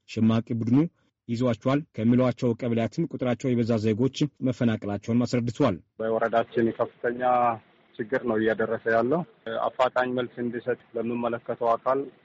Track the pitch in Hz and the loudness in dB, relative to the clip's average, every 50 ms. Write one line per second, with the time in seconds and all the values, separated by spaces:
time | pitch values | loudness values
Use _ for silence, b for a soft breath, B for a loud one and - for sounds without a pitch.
0 | _ - - 110 110 110 113 113 113 - 120 113 113 113 120 143 165 175 _ _ | _ -8 -2 2 2 4 2 2 0 -2 -4 -4 0 2 4 4 4 2 _ _
1 | _ _ _ _ - - 117 113 127 123 117 - - 131 135 147 165 _ - - | _ _ _ _ -8 -6 -2 0 0 0 0 0 0 0 0 0 -2 _ -6 0
2 | 110 117 123 123 127 123 117 - 135 120 113 - 131 120 117 113 113 117 - - | 2 4 4 4 4 2 0 0 0 -2 0 0 -2 -2 0 0 -2 -2 -2 -4
3 | 170 - - 135 135 123 120 - - 131 123 120 117 110 117 110 104 110 107 104 | -4 -4 -4 -4 -2 -2 -2 -2 0 0 0 0 2 2 0 2 2 0 2 2
4 | 131 131 - - 151 143 _ - - 131 123 - 127 117 110 107 - 101 101 101 | 0 0 0 0 -2 -2 _ -4 -4 -4 -2 0 0 0 0 -2 -4 -6 -6 -6
5 | - 113 117 120 120 - - 123 117 123 - - 147 120 90 76 - _ _ - | -4 -2 0 0 0 0 0 -2 -2 -2 0 0 0 0 0 -2 -10 _ _ -4
6 | 110 113 113 113 113 110 113 117 110 - - 120 117 113 - - 117 110 - - | -2 0 0 0 0 2 0 0 0 0 0 0 0 0 0 -2 -4 -4 -4 -6
7 | - 120 120 123 127 127 123 123 120 120 113 113 - _ _ _ _ _ - - | -4 -4 -4 0 0 2 2 2 2 0 0 -4 -10 _ _ _ _ _ -12 -10
8 | 117 107 135 127 123 120 110 107 110 110 107 101 110 107 113 110 - 113 113 113 | -6 -4 -4 -2 -2 0 0 2 2 2 2 0 0 -2 -2 -2 0 2 2 2
9 | 117 123 151 180 165 - - _ - 113 113 117 117 117 - - 127 123 - 127 | 2 2 0 -2 -2 -6 -12 _ -12 -8 -6 -4 -4 -4 0 0 0 0 2 0
10 | 127 127 123 127 123 120 - 127 120 120 113 120 - 127 117 - - _ - 117 | -2 -2 -2 -4 -4 -6 -6 -6 -6 -6 -6 -6 -4 -4 -6 -6 -6 _ -8 -6
11 | 113 117 120 120 120 117 117 117 - - 117 - 120 117 117 113 - 127 131 139 | -4 -4 -4 -4 -4 -4 -4 -6 -6 -8 -6 -2 0 0 0 0 0 -2 -2 -2
12 | 143 - - _ | -2 -6 -12 _